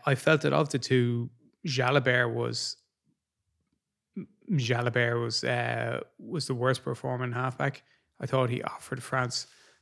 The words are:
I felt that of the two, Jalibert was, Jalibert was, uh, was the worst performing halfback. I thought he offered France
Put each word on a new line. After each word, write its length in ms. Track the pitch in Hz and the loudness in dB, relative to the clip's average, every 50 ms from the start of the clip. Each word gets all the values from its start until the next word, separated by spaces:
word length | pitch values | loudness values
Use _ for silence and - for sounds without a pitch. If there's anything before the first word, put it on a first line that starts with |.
| - | 0
I 80 | 147 135 | 0 0
felt 260 | - - 156 160 151 | 4 4 4 4 6
that 120 | 151 143 135 | 4 4 4
of 160 | 151 156 143 | 4 2 2
the 80 | - 135 | 0 -4
two, 500 | - - 131 127 120 120 120 117 117 - - _ _ _ _ _ - | 0 2 4 4 4 2 0 -2 -4 -6 -10 _ _ _ _ _ -6
Jalibert 680 | 160 127 123 123 127 143 139 120 131 123 123 120 117 | -2 0 0 2 4 4 4 4 4 4 4 2 2
was, 440 | 117 120 117 120 117 - - - - - _ _ _ _ _ _ _ _ _ _ _ _ _ _ _ _ _ _ _ _ _ _ _ _ _ _ _ 196 - - _ _ _ - | 0 -2 -2 -2 -2 -4 -4 -6 -8 -10 _ _ _ _ _ _ _ _ _ _ _ _ _ _ _ _ _ _ _ _ _ _ _ _ _ _ _ -14 -14 -14 _ _ _ -2
Jalibert 720 | 190 139 120 117 123 120 120 120 117 123 120 117 120 120 | 0 0 2 0 0 0 0 0 2 2 2 2 0 0
was, 220 | 117 117 113 - - | -2 -2 -2 -2 -2
uh, 560 | 123 123 120 120 120 117 117 120 117 123 - - - _ - | 0 0 0 0 -2 -2 -2 -2 -2 -4 -4 -6 -10 _ -16
was 280 | - - 180 156 - | -10 -6 -6 -4 -2
the 80 | - 131 | -2 -2
worst 280 | 117 123 131 123 - | 0 2 2 2 2
performing 500 | - 139 123 - - 131 127 123 127 123 | -2 -6 -6 -4 -4 -4 -4 -2 -4 -4
halfback. 500 | 120 123 131 127 123 - - 139 - - - _ _ _ _ _ _ - | -2 -2 -2 -2 -2 -2 -2 -2 -4 -6 -14 _ _ _ _ _ _ -10
I 60 | - | -4
thought 240 | - 135 131 127 117 | 0 2 2 2 2
he 140 | 123 - | 0 -2
offered 400 | - - - - - - 120 120 | -4 -6 -8 -8 -10 -8 -8 -8
France 440 | - - - 131 127 120 - - - - - - - - _ _ | -6 -4 -2 -2 -2 -2 -4 -6 -8 -10 -16 -20 -20 -20 _ _